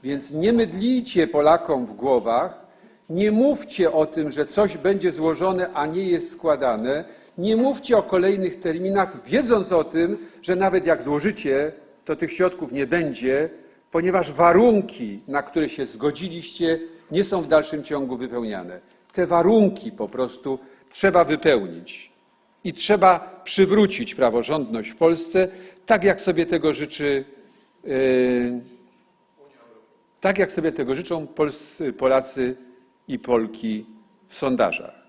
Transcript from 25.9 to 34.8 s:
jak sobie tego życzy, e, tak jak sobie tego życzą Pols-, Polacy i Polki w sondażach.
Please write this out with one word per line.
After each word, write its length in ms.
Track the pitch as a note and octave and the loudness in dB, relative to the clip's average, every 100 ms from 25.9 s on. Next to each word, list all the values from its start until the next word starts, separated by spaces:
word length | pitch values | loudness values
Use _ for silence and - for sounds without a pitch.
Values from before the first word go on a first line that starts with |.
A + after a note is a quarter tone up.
| G#3+ | 2
jak 160 | G3 F3+ | 4 2
sobie 260 | - E3 E3+ | 0 -2 0
tego 280 | F3 D#3+ | 0 0
życzy, 500 | C#3+ D3 - D3 C#3 C3+ - - _ _ _ | -2 -6 -4 -2 -2 -4 -20 -20 _ _ _
e, 60 | - C3 C3 B2+ B2+ B2 A#2+ B2 B2+ - _ _ _ _ _ _ - _ _ - _ _ _ _ | -4 0 2 4 2 2 0 -4 -12 -20 _ _ _ _ _ _ -20 _ _ -20 _ _ _ _
tak 180 | F#3+ G3 | -2 0
jak 140 | F#3+ | 0
sobie 200 | - D#3+ | 0 -4
tego 220 | D#3+ B2+ | -2 -4
życzą 320 | C3+ - E3+ D3 | -4 -4 -6 -6
Pols-, 680 | - D3+ - - - D3+ | -2 -2 -2 -18 -8 -8
Polacy 640 | - C3 C3+ C3 C3+ B2 B2+ - - _ _ - | -2 2 2 0 -4 -4 -4 -14 -20 _ _ -12
i 100 | B2+ | -10
Polki 680 | - A#2+ A2 A2 A2+ G#2+ G#2+ - _ _ _ | 0 0 0 -6 -6 -6 -10 -20 _ _ _
w 80 | - | -6
sondażach. 580 | C#3 B2 G2+ D#2 | -4 0 0 0